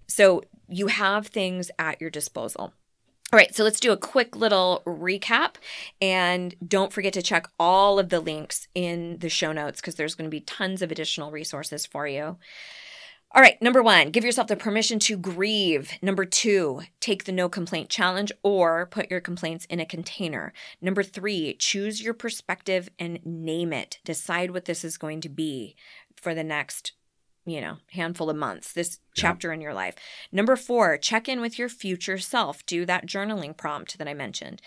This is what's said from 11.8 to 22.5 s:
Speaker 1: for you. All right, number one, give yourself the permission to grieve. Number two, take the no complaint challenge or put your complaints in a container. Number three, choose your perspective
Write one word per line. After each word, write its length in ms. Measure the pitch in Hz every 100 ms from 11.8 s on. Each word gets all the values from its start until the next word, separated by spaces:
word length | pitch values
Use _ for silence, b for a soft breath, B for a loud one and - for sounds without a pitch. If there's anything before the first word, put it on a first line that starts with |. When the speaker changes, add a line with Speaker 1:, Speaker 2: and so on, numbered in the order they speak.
| -
Speaker 1:
for 200 | 143 147
you. 300 | 139 151 175 B B B B B B B B _
All 80 | 262
right, 200 | 254 -
number 200 | 233 254
one, 300 | 226 180 147
give 140 | 214 233
yourself 240 | 240 220
the 80 | 202
permission 420 | 214 214 220 220
to 160 | - 202
grieve. 800 | 185 175 208 214 185 147 131 -
Number 240 | 185 196 185
two, 560 | - 233 196 156 131 - -
take 240 | - 190
the 80 | -
no 160 | 185 180
complaint 400 | 185 170 165 -
challenge 420 | - 185 185 208 -
or 440 | 202 196 170 165 180
put 220 | 208 -
your 120 | 185
complaints 420 | 180 175 160 165 -
in 100 | 170
a 60 | 160
container. 680 | 165 175 - 175 127 73 - B B
Number 200 | 196 196
three, 520 | 196 196 202 190 151
choose 480 | - - 196 208 214
your 120 | 220
perspective 760 | 226 233 - -